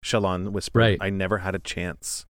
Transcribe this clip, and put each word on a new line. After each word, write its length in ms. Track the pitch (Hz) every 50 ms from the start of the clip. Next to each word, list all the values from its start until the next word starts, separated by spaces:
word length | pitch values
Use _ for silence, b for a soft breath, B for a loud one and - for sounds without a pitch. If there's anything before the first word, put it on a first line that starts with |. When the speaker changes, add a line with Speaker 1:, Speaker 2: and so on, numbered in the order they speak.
| -
Speaker 1:
Shalon 460 | - - 113 101 95 92 90 92 98
whispered, 280 | 98 101 - - - 113
Speaker 2:
Right. 180 | 113 113 98 80
Speaker 1:
"I 80 | 98 95
never 280 | 98 95 95 92 107 98
had 140 | 90 95 95
a 60 | 95
chance." 640 | - - - 87 87 90 80 - - - - - - _